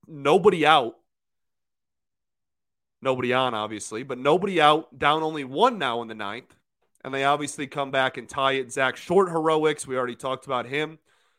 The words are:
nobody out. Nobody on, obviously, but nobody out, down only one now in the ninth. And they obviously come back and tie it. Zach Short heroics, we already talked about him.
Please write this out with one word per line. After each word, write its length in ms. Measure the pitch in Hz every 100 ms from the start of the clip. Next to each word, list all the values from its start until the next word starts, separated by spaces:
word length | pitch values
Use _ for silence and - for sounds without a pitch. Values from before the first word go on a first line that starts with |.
| -
nobody 580 | 151 143 185 185 180 147
out. 300 | 156 117 - _ _ _ _ _ _ _ _ _ _ _ _ _ _ _ _ _ _ _ _
Nobody 320 | 135 127 123
on, 200 | 127 131
obviously, 500 | 110 107 107 - 110
but 140 | 135 123
nobody 440 | 139 175 202 175
out, 360 | 151 156 - 127
down 260 | 143 156
only 200 | 156 156
one 340 | 131 143 240 226
now 240 | 139 117
in 60 | 113
the 80 | 110
ninth. 400 | 101 113 - _ _ _ _ _
And 100 | 131
they 120 | 135 139
obviously 420 | 147 143 - 139
come 240 | 143 135
back 240 | 135 131 127
and 140 | 113
tie 240 | - 135
it. 180 | 135 123
Zach 240 | 135 131 123
Short 320 | - 180 185
heroics, 580 | 165 160 156 156 151 -
we 120 | 127
already 180 | 123 120
talked 300 | 135 131 -
about 220 | 127 117
him. 320 | 143 156 160 _ _ _